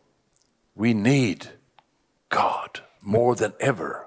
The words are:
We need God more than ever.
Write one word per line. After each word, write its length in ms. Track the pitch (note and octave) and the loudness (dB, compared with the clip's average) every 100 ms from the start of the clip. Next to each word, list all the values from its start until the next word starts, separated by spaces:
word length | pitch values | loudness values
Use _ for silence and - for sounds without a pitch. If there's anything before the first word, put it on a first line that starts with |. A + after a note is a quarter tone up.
| _ _ _ _ _ _ _ - | _ _ _ _ _ _ _ -2
We 180 | A#2 | 0
need 560 | A2 A2+ C#3 A2+ E2 - - _ _ _ _ _ _ - | 2 4 4 2 -2 -12 -20 _ _ _ _ _ _ -6
God 540 | - - - - - - _ | -2 0 -2 -8 -16 -20 _
more 340 | G2+ A2 B2 A2 | -2 2 2 2
than 180 | G#2+ - | -2 -2
ever. 320 | C3 G#2+ - - | -2 -2 -6 -10